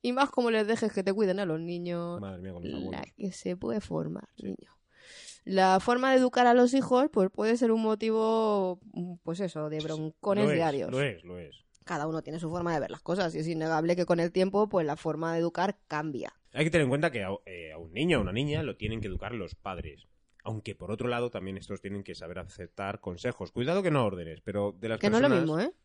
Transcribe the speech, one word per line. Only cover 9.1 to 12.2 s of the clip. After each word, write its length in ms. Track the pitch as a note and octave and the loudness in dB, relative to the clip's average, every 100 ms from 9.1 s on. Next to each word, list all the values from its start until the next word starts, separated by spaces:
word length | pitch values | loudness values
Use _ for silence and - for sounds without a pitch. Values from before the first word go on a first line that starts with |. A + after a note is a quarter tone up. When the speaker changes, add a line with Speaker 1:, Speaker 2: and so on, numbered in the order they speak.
| F3 | -8
Speaker 1:
pues 180 | - E3+ | -8 -4
eso, 280 | F#3+ D#3 D3+ | -4 -4 -4
de 100 | D3+ | -4
Speaker 2:
Sí, 60 | D#3 | -4
Speaker 1:
broncones 580 | D#3 D#3 - G3+ G3+ | -4 -6 -4 0 2
Speaker 2:
lo 60 | G#3 | 4
es, 60 | D3 | 4
Speaker 1:
diarios. 340 | E3 C#3 E2 | 2 0 -2
Speaker 2:
lo 100 | C3 | 0
es, 220 | C#3 F2+ | -2 -4
lo 140 | F2 F2+ | -12 -12
es. 260 | D#2+ - _ _ | -14 -20 _ _
Speaker 1:
Cada 220 | - E3+ D3+ | -8 -4 -2
uno 160 | D#3+ | -4